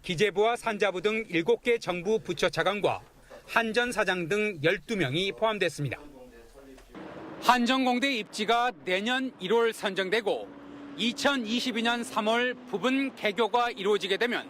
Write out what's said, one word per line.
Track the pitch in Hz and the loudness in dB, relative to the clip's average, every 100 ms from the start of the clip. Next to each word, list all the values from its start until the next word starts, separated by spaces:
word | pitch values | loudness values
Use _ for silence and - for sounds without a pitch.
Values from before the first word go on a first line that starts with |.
기재부와 | - 165 208 185 220 233 | -4 0 2 4 2 2
산자부 | 226 208 202 180 | -2 0 0 0
등 | 190 220 220 | -2 -2 -2
일곱 | 170 170 233 | -2 2 2
개 | 240 233 | 2 0
정부 | - 180 170 220 | 0 -4 0 0
부처 | - 175 185 | 0 0 0
차관과 | - 165 208 170 101 - - - - - | 2 0 2 0 0 -8 -20 -20 -20 -2
한전 | 226 226 220 247 | 0 2 0 0
사장 | 214 190 185 165 | 0 0 0 0
등 | 208 214 175 | 0 -2 0
열두 | 151 196 - 214 | 0 0 -2 -2
명이 | 139 147 196 | 0 0 -2
포함됐습니다. | 190 220 214 180 - 139 92 - - - - - - 135 - - - - - - - | 0 -2 0 -2 -2 -6 -6 -12 -20 -20 -20 -20 -20 -20 -20 -20 -18 -16 -14 -14 0
한전공대 | - 247 240 262 262 247 277 247 | 6 6 6 4 4 2 2 -2
입지가 | 202 - 208 233 247 165 | -4 -4 2 2 2 -2
내년 | 143 185 214 254 262 - | -2 0 2 0 -2 -6
일월 | 180 226 233 | 0 2 2
선정되고 | 220 214 190 190 208 202 135 101 - - - - - | 0 -4 -2 0 0 0 -2 -6 -14 -16 -16 -14 -2
이천이십이 | 226 233 277 277 214 233 254 226 | -2 2 2 2 0 -2 -2 -2
년 | 226 240 | 0 -2
삼월 | 233 208 214 233 247 247 - | -2 -2 2 2 0 -4 -6
부분 | 196 226 269 269 | -2 0 0 -2
개교가 | - 214 202 220 240 240 | -2 -4 0 2 2 0
이루어지게 | 202 190 208 180 190 | 0 0 2 2 0
되면 | 240 190 - | 0 -2 -6